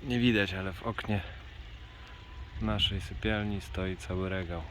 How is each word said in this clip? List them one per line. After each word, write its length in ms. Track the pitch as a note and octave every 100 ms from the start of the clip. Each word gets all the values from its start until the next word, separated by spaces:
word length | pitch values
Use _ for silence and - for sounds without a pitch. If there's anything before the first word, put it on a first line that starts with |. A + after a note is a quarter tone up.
Nie 160 | C#3 A#2+
widać, 340 | B2 A2 G2
ale 200 | F#2+ F#2+
w 100 | F2+
oknie 380 | - A2 - G#2 - - - - - - - - - - - - - -
naszej 400 | A2 G#2 - G2
sypialni 600 | - - G#2+ G#2+ G#2 G2+
stoi 360 | - - F#2 F2+
cały 320 | - F#2 F#2+
regał 320 | F#2 F2 E2+ D#2+